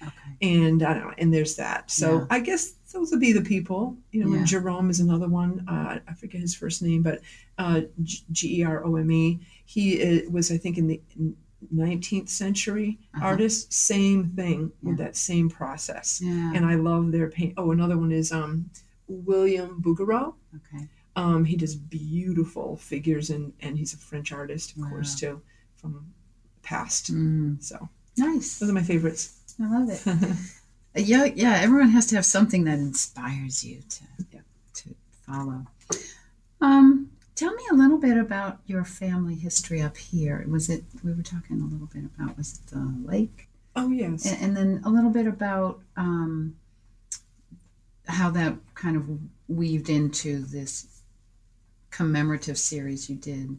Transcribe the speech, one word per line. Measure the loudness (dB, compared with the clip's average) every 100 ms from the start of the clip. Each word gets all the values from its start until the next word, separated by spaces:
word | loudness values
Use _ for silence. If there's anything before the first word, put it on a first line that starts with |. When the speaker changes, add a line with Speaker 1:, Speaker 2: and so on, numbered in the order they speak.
Speaker 1:
Okay. | -16 -16 -16 -2 4 6
Speaker 2:
And | 6 6
I | 4
don't | 0
know, | -4 0
and | 4
there's | 4 2 -4
that. | -6 -6 -4
So | 0 2 2
Speaker 1:
Yeah. | 2
Speaker 2:
I | -2
guess | 0 -2 -4 -12 -12
those | -6 -2
would | 2
be | 4
the | 4
people, | 4 -2 -2 -4 -4 -8 -8
you | -2
know, | 2
and | 2
Speaker 1:
Yeah. | 2 0
Speaker 2:
Jerome | 0 0 0
is | 2
another | 2 2 2
one. | 0 0 -2 -4
Uh, | -4 -4 -6 -10
I |
forget | -14 -12 -8
his | -6
first | -6 -6 -4
name, | 0 2
but, | 2 -2 -8 -20 -16 -6
uh, | 0 0 0 -4
G-, | -6 -8 -8
G | -6 -2 0
E |
R | 0 0
O | 0 0
M | 2
E. | 4 2 0 -6 -20
He, | -8 -2 2 2 4 2 2
uh, |
was, | 0 0
I | 0
think, | -2 0
in | 0
the | -2 -6 -6
n-, | -4 -6 _ _ -4
nineteenth | -2 0 -2 -4 -6 -4
century | -4 -2 -2 -2 -2 -4 -6 _
Speaker 1:
Uh-huh. | -4
Speaker 2:
artist. | 0 2 2 0 -4
Same | -2 2 4 4 4 2
thing | -2 0 0 -2 -6
with | -4 -2
Speaker 1:
Yeah. | -4
Speaker 2:
that | -4
same | 0 2 2
process. | 0 -8 -8 -10 -8 -6 -4
Speaker 1:
Yeah. | -2 -2 0
Speaker 2:
And | 2 2
I |
love | 4 4 2 2
their | 2 0
paint. | -2 -4 -2
Oh, | 2
another | 2 4 2
one | 2
is, | 2 0
um, | -2 -4 -4 -6 -12 _ _ -14
William | -8 0 2 4 2 -4 -4
Bouguereau. | 0 0 2 0 -2 -8 _ -20
Speaker 1:
Okay. | -18 -16 -16 _ _ -2
Speaker 2:
Um, | 2 4
he | 2 0
does | -2 -4
beautiful | -10 -10 -6 -4 -2 -2 -2 -4 -10 -10
figures, | -10 -6 -2 -2 -2
and, | -6 -8 -10
and | -8 -6
he's | -6
a | -10
French | -12 -10 -10
artist, | -10 -10 -10 -10 -10
of | -10
course, | -8 -8
Speaker 1:
Wow. | -6 -8
Speaker 2:
too, | -10 -16 _ _ _
from | -14 -12 -16 -20 _ _ _ _
past. | -10 -8 -6 -6 -4
Speaker 1:
Mm. | -2 0 0 -2 -4
Speaker 2:
So | -8 -14 -16 _ _ -2
Speaker 1:
Nice. | 0 0 -2 -4
Speaker 2:
those | 0
are |
my | 0
favorites. | 2 0 0 -4 -8 -12 -16 -6
Speaker 1:
I | -2
love | 0 0
it. | -2 0 2 2 -2
Speaker 2:
<laughs> | -6 -16 _ _ _ -2
Speaker 1:
Yeah, | 4 6
yeah. | 4 4 4 4
Everyone | 6 6 8
has | 6 6
to |
have | 4
something | 4 6 4 4
that | 2 2
inspires | -2 -4 -6 -6 -8 -6 -6 -8
you | -8 -12 -16
to, | -16 -16 -14 -14
Speaker 2:
Yeah. | -16 -20 _ _
Speaker 1:
to | -20 -18 -20 _ _ -12
follow. | -8 -8 -10 -12 _ -10 -10 -10 -20 _ _ _ 0
Um, | 6 10 10 10 2 -12 _
tell | -4 -4
me | -4 2
a |
little | 6 8 6
bit | 6 4
about | 2 -2 -6 -10 -6
your | -4
family | -4 -6 -4 -2 -2
history | -4 -4 -4 -2 -2
up | -4 -6
here. | -6 -2 -2 -2 -2
Was | -2 -2
it, | -4 -6 -10
we | -6
were | -6
talking | -6 -8 -6 -6
a |
little | -6 -8 -10
bit | -12
about, | -12 -10 -10 -10
was | -12 -12
it | -12
the | -8 -6 -8
lake? | -4 -2 -2 -6 -20 _ _
Speaker 2:
Oh, | -4 -2
yes. | 0 -2 -4
Speaker 1:
And, | -4 -4
and | -2 0
then | 0 0
a | 2
little | 4 4
bit | 2 0
about, | -2 -2 0 -2 -4 -12 -4
um, | -2 0 -2 -4 -6 -10 _ _ _ _ -16 -16 _ _ _ -20 _ _ _ _ -6
how | 0 0
that | 2 0 -2 -12
kind | -8 -2 -2
of | -4 -8 -10 -14 -6
weaved | -2 0 -2 0
into | 0 0 -2 -6 -6
this | -6 -10 -10 -12 -14 -20 -20 _ _ _ _ _ _ _ _
commemorative | -4 0 0 0 -2 -4 -6
series | -4 -6 -8 -8 -8
you | -10
did | -10 -10 -10